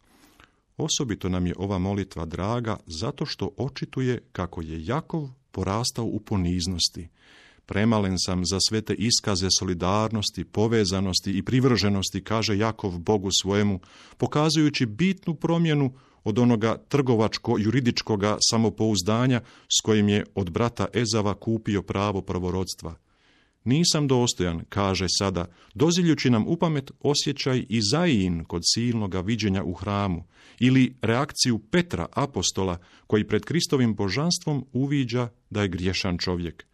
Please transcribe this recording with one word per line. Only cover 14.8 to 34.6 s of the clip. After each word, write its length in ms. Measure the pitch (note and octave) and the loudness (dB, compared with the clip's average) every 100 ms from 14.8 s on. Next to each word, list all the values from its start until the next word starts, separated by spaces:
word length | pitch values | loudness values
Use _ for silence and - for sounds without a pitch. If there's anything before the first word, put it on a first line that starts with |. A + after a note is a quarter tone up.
| B2 | -2
bitnu 500 | G#2 F3+ F#3 - D#3 | 0 0 0 -4 -4
promjenu 580 | E3 E3+ E3 D3+ C3+ C3 _ _ | 0 2 2 2 0 -2 _ _
od 160 | - G#3 | -2 4
onoga 380 | A#2+ A#2 A2 - - | 4 4 2 -2 -2
trgovačko-juridičkoga 1500 | C#3 B2+ A2+ A2 - - A#2 G#2 B2 A#2+ A#2 - G#2 G#2 G#2 - | 0 2 4 2 0 -2 0 2 2 0 -2 0 0 0 0 0
samopouzdanja 920 | A2+ A2+ F#2 A2 G#2 F2 A2 B2+ B2 - - - - | 2 2 2 0 0 0 0 2 0 -4 -16 -4 -2
s 40 | |
kojim 260 | - G#2+ G#2 | 2 4 4
je 160 | G#2 - - | 2 0 -4
od 160 | F#2 | -4
brata 360 | E2+ A#2 - G2 | 0 0 0 -2
Ezava 400 | G#2 A#2 A2 G2+ | 0 0 0 0
kupio 480 | G2 - A2+ A2 G2+ | -2 -2 -4 0 -2
pravo 400 | F2 G2 G2+ G2 | -2 -2 0 -2
prvorodstva. 760 | F2+ F2+ F2+ F2+ F#2 - E2 E2 _ _ _ _ _ _ | -4 -4 -2 -2 -4 -8 -12 -14 _ _ _ _ _ _
„Nisam 440 | A2 C#3 F3 D#3+ D3 | 0 2 2 2 2
dostojan”, 560 | C3 A#2+ - F2+ E2 - | 4 2 0 -2 -2 -6
kaže 360 | - G2 F#2 F2+ | 0 0 2 0
sada, 360 | - G2 F2 F2 - - | 0 0 -2 -6 -10 -12
doziljući 560 | G2+ D3+ F3 F3 C#3 C3+ | 0 2 4 4 4 4
nam 180 | A#2+ - | 2 2
upamet 440 | E3 F3 D3+ C3 - | 0 0 -2 -6 -4
osjećaj 640 | - C#3+ - C#3+ - B2+ - | 0 0 0 -2 0 -2 0
Izajin 760 | A2+ G2+ D3 F3+ A#2+ F#2 E2+ | 0 2 2 2 2 2 -2
kod 180 | E2 F2 E2+ | -4 -4 -2
silnoga 480 | - A#2+ A#2 G2+ F#2 | 0 0 0 -2 -4
viđenja 420 | F#2 A#2 G#2 F#2+ | -2 0 0 0
u 100 | E2+ | -2
hramu, 500 | - G2 G2+ G2+ E2+ - _ - - | -6 -4 -2 0 -2 -6 _ -18 0
ili 360 | B2 C3 B2+ - | 4 6 4 0
reakciju 580 | - A#2 D3 - C3 A2+ | -2 0 -2 -2 0 0
Petra 480 | - F3+ F3 F2 E2 | 0 0 0 -2 -4
apostola, 680 | - C#3 G#2+ F2+ - F#2+ E2+ - - - | -2 -2 -2 -4 -2 -2 -4 -8 -20 -2
koji 200 | G#2+ G2+ | 0 2
pred 180 | G#2 - | -2 -2
Kristovim 500 | D#3 E3+ C#3 A#2+ G#2 | -2 0 2 2 0
božanstvom 680 | G2+ A2+ E3 E3 - C#3+ | -2 0 -2 -2 -2 -4